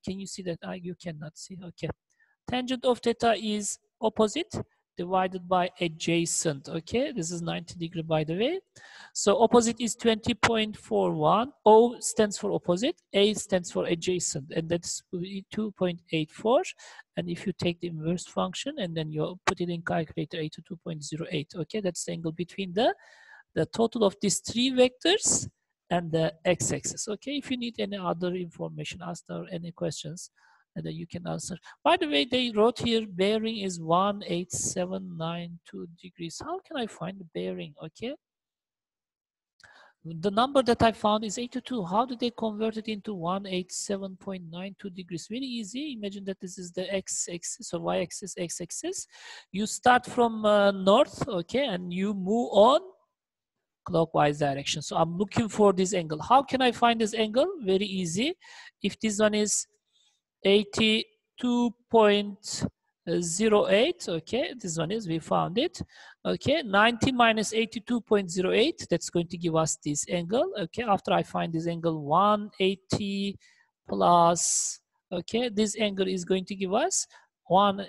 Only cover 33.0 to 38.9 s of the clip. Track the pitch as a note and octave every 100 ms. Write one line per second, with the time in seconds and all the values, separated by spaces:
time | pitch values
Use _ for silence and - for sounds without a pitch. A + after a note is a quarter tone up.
33 | G#3+ F3 G3 A3 A3 A3+ G3 F3 D#3+ E3+
34 | G3+ G3+ - F3 F3+ - - F#3 F3+ F#3+
35 | F#3 E3+ E3 E3+ F3 E3+ - G3 F3+ E3+
36 | F3+ F3 E3+ - C#4+ F#4 - D4+ A3 -
37 | E3+ G3 F3 F3 F#3 F3+ E3 D3 D#3+ -
38 | A3+ D4+ _ _ _ _ _ _ _